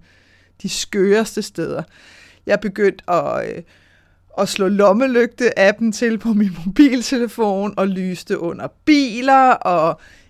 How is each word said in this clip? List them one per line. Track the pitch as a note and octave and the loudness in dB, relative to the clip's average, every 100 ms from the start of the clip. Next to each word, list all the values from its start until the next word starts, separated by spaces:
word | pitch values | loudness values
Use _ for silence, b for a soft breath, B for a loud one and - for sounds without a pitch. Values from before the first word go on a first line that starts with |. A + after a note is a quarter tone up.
| b b b b b _ | b b b b b _
de | G3 | -10
skøreste | - - G#3 F#3+ G#3 G#3+ - | -8 -6 0 2 2 0 -6
steder. | G3+ - E3 D3 E3 B B B B B - | -8 -8 -8 -8 -10 B B B B B -4
Jeg | G3+ | -2
begyndte | G#3 G3 G3+ - - | -2 -2 0 -2 -2
at, | E3+ C#3+ - - | -2 -2 -4 -6
øh, | - E3 b b b b b _ - | -10 -16 b b b b b _ -6
at | G3 | -4
slå | - F#3+ | -2 -2
lommelygte-appen | G3+ G3+ G#3 C4+ A#3+ A#3+ - A#3+ - G3 G#3 A3+ | 2 4 4 2 2 0 0 -2 2 2 2 -2
til | G#3 A#3+ A3 | -2 -2 -2
på | A3+ | 0
min | G#3 G3+ E3 F3 | 0 0 -2 -2
mobiltelefon, | F#3+ G3+ B3+ A#3 B3+ A#3 A#3 G#3 F#3+ G3+ - | 4 4 4 -2 -2 -2 -2 -2 -2 -4 -2
og | G3 | -2
lyste | F#3+ F#3 F3+ - G3 | -2 -6 -8 -6 -6
under | E3+ - - - - | -6 -8 -12 -4 2
biler | D4 C4 A3 C4 C4+ C4 | 2 2 -2 2 4 6
og | A#3+ - F3 E3 D#3 b b | 2 0 0 0 -2 b b